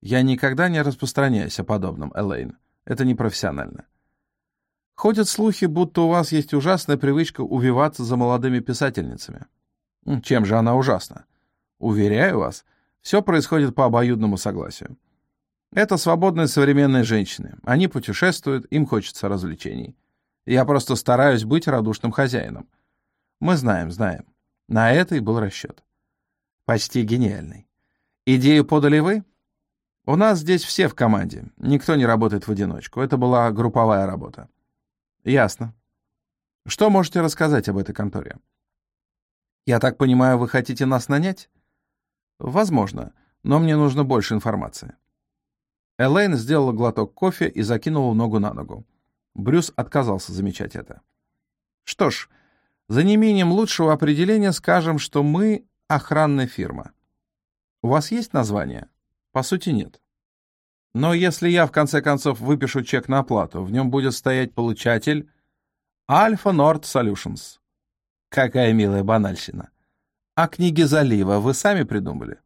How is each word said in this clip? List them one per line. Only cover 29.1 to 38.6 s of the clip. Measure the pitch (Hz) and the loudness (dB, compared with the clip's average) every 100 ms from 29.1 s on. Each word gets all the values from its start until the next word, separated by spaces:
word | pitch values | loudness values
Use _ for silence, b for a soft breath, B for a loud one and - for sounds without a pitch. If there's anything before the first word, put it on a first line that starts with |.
| 214 202 _ _ _ _ _ _ _ | -2 -4 _ _ _ _ _ _ _
У | - 151 | -2 2
нас | 220 190 | 4 2
здесь | 151 180 | 2 0
все | - - 185 | 0 -2 -2
в | |
команде. | - 120 104 92 90 - _ | 2 2 2 -2 -10 -18 _
Никто | - 143 139 156 | 0 0 2 2
не | 123 | 2
работает | 117 110 104 98 | 2 2 -2 -4
в | |
одиночку. | 104 98 - - - | -4 -4 -6 -12 -6
Это | 131 135 | -2 0
была | 123 123 117 | 2 2 2
групповая | 104 117 107 113 104 98 | 0 -2 2 2 2 0
работа. | 92 - - - _ _ _ _ _ _ _ | -6 -12 -18 -20 _ _ _ _ _ _ _
Ясно. | - 135 110 - 117 - _ _ _ _ _ _ _ _ - | 0 2 2 0 -12 -14 _ _ _ _ _ _ _ _ -12
Что | - 214 | 0 4
можете | 196 175 175 | 4 2 0
рассказать | 165 - 156 147 107 | 0 0 2 2 0
об | 98 | -4
этой | 98 | -6
конторе? | - 104 - - - _ _ | -6 -6 -6 -12 -16 _ _